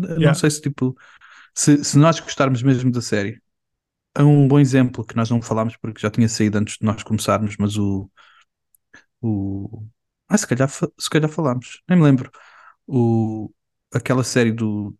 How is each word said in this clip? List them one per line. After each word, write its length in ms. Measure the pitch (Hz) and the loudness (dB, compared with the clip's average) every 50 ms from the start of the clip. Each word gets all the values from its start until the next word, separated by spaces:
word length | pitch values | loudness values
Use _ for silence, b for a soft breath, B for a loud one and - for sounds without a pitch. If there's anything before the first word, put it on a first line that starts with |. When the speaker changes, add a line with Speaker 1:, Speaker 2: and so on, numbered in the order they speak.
| 180 185 | -2 -4
Speaker 1:
eu 120 | 165 160 | -2 0
não 120 | 156 139 151 | 2 2 2
Speaker 2:
Yeah. 20 | |
Speaker 1:
sei 140 | - - 151 | 2 0 0
se, 100 | 151 - | 0 -2
tipo, 360 | - 139 139 - 131 127 127 B B B B B B B B B B B B | -6 -6 -4 -4 -4 -4 -4 B B B B B B B B B B B B
se, 280 | - - 143 147 143 147 | -2 2 4 4 4 2
se 140 | - - | 2 4
nós 220 | 143 151 165 160 - | 4 4 4 2 0
gostarmos 440 | - - - - 143 135 131 117 127 | -4 -8 -2 -2 0 0 0 0 2
mesmo 280 | 139 131 120 127 127 | 0 0 2 0 -2
da 100 | 123 120 | -2 -2
série, 400 | 117 - 107 104 101 107 120 - _ _ _ _ _ _ _ _ _ _ _ _ _ _ - - | -4 -4 -2 -4 -4 -4 -8 -12 _ _ _ _ _ _ _ _ _ _ _ _ _ _ 0 2
é 40 | 143 | 4
um 240 | 147 147 143 139 | 6 6 6 6
bom 120 | 131 143 147 | 6 6 4
exemplo 460 | 143 127 131 135 127 123 - - 110 | 4 4 4 2 2 2 -2 -6 -10
que 100 | - - | -6 -4
nós 140 | 113 113 117 | -4 -2 0
não 100 | 120 117 | -2 -2
falámos 360 | 113 - 110 110 113 120 - | -2 -2 -2 -2 -2 -4 -6
porque 240 | - - 117 110 - | -10 -12 -12 -8 -4
já 100 | - 107 | -6 -4
tinha 180 | 107 - 117 107 | 0 0 0 0
saído 280 | - - 110 107 104 104 | 0 0 0 0 0 -2
antes 180 | 104 - - - | -4 -4 -6 -4
de 60 | - | -4
nós 180 | 110 104 - - | -4 -4 -4 -6
começarmos, 540 | - 110 104 - - 101 101 110 104 104 - | -6 -6 -4 0 0 0 0 0 -4 -4 -2
mas 180 | 101 104 104 | -4 -2 -2
o, 320 | 107 101 98 98 95 98 - _ b b b b b b b _ _ _ _ _ _ _ _ _ B B B _ _ | -2 -2 -2 -4 -6 -8 -10 _ b b b b b b b _ _ _ _ _ _ _ _ _ B B B _ _
o, 640 | 120 113 104 98 98 98 98 98 101 110 110 110 107 113 _ _ _ _ _ _ _ | -6 -4 -4 -4 -4 -6 -6 -8 -10 -12 -14 -16 -18 -18 _ _ _ _ _ _ _
ah, 100 | - 185 | -2 -2
se 100 | 214 - | -2 0
calhar 200 | - - 127 131 139 | 0 -2 -2 -2 -2
fa-, 200 | - - 175 - _ - | -2 -6 -8 -8 _ -8
se 100 | - - | -6 -2
calhar 200 | - 156 156 151 | -2 0 0 -2
falámos, 520 | - - 160 131 123 127 - - - - _ - | -2 -2 -2 -2 -2 -4 -8 -12 -20 -10 _ 2
nem 80 | 180 | 4
me 60 | 180 156 | 4 6
lembro. 260 | 143 135 123 - - _ B B B B B B B B B _ | 6 4 2 0 -4 _ B B B B B B B B B _
O, 640 | - 147 123 117 113 113 113 113 110 110 107 107 104 _ _ _ _ _ _ _ _ - | -4 -2 0 0 2 2 0 0 -2 -4 -8 -10 -14 _ _ _ _ _ _ _ _ -8
aquela 300 | 123 - - 127 131 123 | -6 -2 -2 -2 -2 -2
série 280 | - - 127 120 113 | 0 0 0 2 0
do, 440 | 110 113 113 107 104 104 101 101 - _ | 0 -2 -4 -4 -4 -4 -6 -8 -12 _